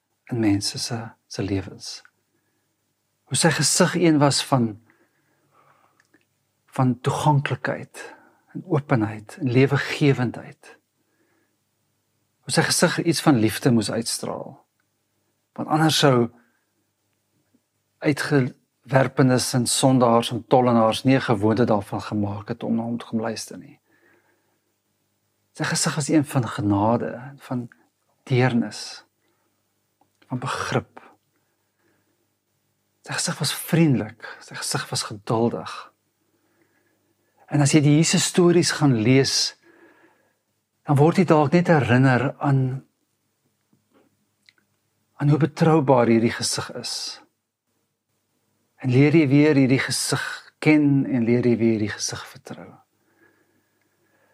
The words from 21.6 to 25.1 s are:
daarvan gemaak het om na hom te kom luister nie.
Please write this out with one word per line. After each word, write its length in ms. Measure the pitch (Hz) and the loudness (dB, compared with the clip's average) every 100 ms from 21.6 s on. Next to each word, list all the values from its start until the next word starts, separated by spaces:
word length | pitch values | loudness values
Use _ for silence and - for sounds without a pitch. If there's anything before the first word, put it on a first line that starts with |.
daarvan 380 | 117 107 - 107 | 2 0 -2 -10
gemaak 460 | - 107 101 104 - | -6 -4 -4 -6 -10
het 140 | 117 | -10
om 120 | 113 | -6
na 80 | 113 | -4
hom 160 | 117 117 | -4 -8
te 80 | - | -8
kom 140 | 113 | -6
luister 380 | 113 107 - - | -6 -8 -12 -18
nie. 200 | - - _ _ _ _ _ _ _ _ _ _ _ _ _ | -20 -20 _ _ _ _ _ _ _ _ _ _ _ _ _